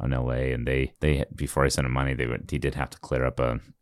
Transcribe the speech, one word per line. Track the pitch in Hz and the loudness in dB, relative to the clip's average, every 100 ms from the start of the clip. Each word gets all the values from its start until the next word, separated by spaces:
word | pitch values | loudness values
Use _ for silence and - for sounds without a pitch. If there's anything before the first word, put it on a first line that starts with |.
in | 65 | -2
L | 64 62 | 0 0
A. | 62 65 | 0 0
And | 62 60 | 0 0
they, | 65 65 - | 0 0 2
they, | 76 69 - | 2 2 0
before | - 69 - 67 | -4 -2 2 2
I | |
sent | - | 2
them | 64 | 0
money, | 65 67 | 0 0
they | 64 60 | 0 -2
went, | 58 - | -2 -4
he | 69 | -2
did | 65 71 | -2 -2
have | 65 | -6
to | - | -8
clear | - 64 64 | -4 0 0
up | 62 | 0
a, | 62 60 - - | 0 -2 -8 -20